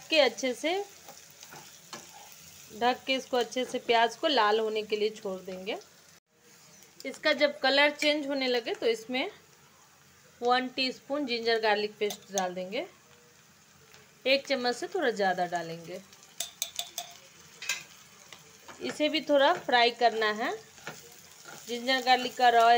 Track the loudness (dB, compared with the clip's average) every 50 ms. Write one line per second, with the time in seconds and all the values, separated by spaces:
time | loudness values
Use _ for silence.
0 | -4 0 4 4 4 4 2 -2 -4 -4 -4 -4 -4 -2 -2 -2 -4 -8 -14 -20
1 | -20 -20 -20 -20 -20 -20 -20 -20 -20 -20 -20 -20 -20 -20 -20 -20 -20 -20 -18 -18
2 | -18 -20 -20 -20 -20 -20 -20 -20 -20 -20 -20 -20 -20 -20 -6 -2 0 0 0 0
3 | -2 -4 -4 -4 -2 -2 -2 -2 -2 -2 -4 -6 -6 -4 -6 -4 0 2 4 4
4 | 4 2 0 -2 -2 0 2 4 4 4 2 2 0 -2 -4 -4 -4 -4 -2 -2
5 | -2 -4 -4 -6 -8 -8 -8 -8 -10 -12 -12 -10 -8 -8 -10 -10 -12 -18 -20 -20
6 | -20 -20 -20 -20 _ _ _ _ _ _ -20 -20 -20 -20 -20 -20 -20 -20 _ -14
7 | -14 -12 -12 -2 0 0 2 4 2 2 2 0 0 2 4 6 4 4 2 2
8 | 0 0 2 0 -2 -4 -2 -2 0 0 0 0 -2 -4 -4 0 0 0 0 0
9 | -4 -6 -4 -4 -4 -4 -8 -14 -20 -20 -20 _ -20 _ _ _ -20 _ _ _
10 | _ _ _ _ _ -20 _ _ 2 2 4 4 2 0 -2 -2 -2 -2 -4 -6
11 | -8 -6 -4 -4 -2 -2 -2 -2 0 0 2 2 2 2 2 2 0 -4 -4 -4
12 | -4 -4 -4 -8 -12 -6 -2 -2 -2 -2 -4 -6 -8 -8 -8 -8 -8 -10 -14 -20
13 | _ _ -20 -20 -20 -20 _ -20 _ _ _ _ _ _ _ -20 -20 -20 -20 -20
14 | -20 -20 _ _ 0 2 2 2 2 -2 -4 -2 0 -2 -2 -4 -6 -6 -4 -2
15 | -2 -2 0 0 0 0 0 -2 -2 -4 -4 -6 -6 -8 -12 -12 -12 -14 -14 -14
16 | -16 -18 -20 -20 -20 -16 -14 -12 -12 -12 -10 -10 -10 -8 -8 -10 -12 -10 -12 -12
17 | -14 -14 -16 -20 -20 -20 -20 -20 -20 -20 -18 -12 -8 -8 -8 -8 -10 -14 -20 -20
18 | -20 -20 -20 -20 -20 -20 -20 -20 -20 -20 -20 -20 -20 -20 -14 -10 -10 -8 -2 -2
19 | 0 0 0 -2 0 2 4 4 4 4 4 0 0 0 2 4 4 2 2 2
20 | 2 2 2 2 0 0 0 -2 -4 -6 -6 -8 -12 -20 -20 -18 -16 -16 -16 -16
21 | -20 -20 -20 -20 -20 -20 -20 -20 -20 -20 -20 -18 -12 -10 -10 -6 -2 0 0 0
22 | 4 4 4 4 2 -2 0 4 4 6 8 8 8 8 6